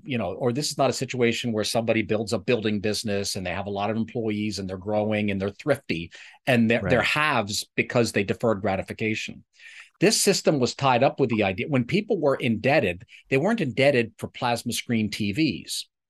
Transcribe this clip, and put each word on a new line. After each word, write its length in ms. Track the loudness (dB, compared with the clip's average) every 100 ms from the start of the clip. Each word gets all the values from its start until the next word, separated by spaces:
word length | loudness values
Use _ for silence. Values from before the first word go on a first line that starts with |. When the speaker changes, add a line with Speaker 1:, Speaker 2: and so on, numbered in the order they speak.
Speaker 1:
you 140 | -4 -4
know, 140 | -4
or 180 | -2 -2
this 180 | -2 -4
is 80 | 0
not 100 | 0
a 40 |
situation 580 | 0 -4 2 2 2 -2
where 140 | -2
somebody 380 | 0 0 2 0
builds 300 | 2 -2 -2
a 60 | -4
building 400 | 0 0 0 -2
business 540 | -2 -4 -2 -2 -4
and 100 | -6
they 60 | -6
have 160 | -6 -6
a 40 |
lot 200 | -4 -2
of 60 | -2
employees 640 | -4 -4 -4 -2 -4 -4
and 100 | -8
they're 60 | -8
growing 560 | -2 0 0 0 0
and 80 | 0
they're 100 | -4
thrifty 640 | -4 -2 -2 -2 -6 -6 -14 -20 -8 2
and 240 | 4 4
they're, 120 | 2 4
they're 120 | 2
Speaker 2:
Right. 60 | 2
Speaker 1:
haves 580 | 0 0 0 -2 -6 -6
because 380 | -4 0 2 2
they 100 | 0
deferred 380 | -2 0 0 0
gratification. 800 | 0 -2 -4 -6 -4 -4 -8 -14 _ _ -20 -20 -20 _
This 220 | 2 4
system 380 | 2 4 2 2
was 160 | 0 2
tied 260 | 2 4
up 160 | 4 2
with 120 | 2
the 120 | 2
idea, 240 | 2 0 0
when 200 | 0 2
people 340 | -2 0 0
were 160 | 2 2
indebted, 680 | 0 0 2 2 2 -4 -12 -20 _
they 60 | 0
weren't 240 | 2 0
indebted 520 | -2 2 4 4 0 -6
for 120 | -12
plasma 440 | -4 -2 -2 -4
screen 380 | -6 -2 -2 -2
T 220 | -2 -4
Vs. 560 | 0 0 -2 -8 -10 -10 _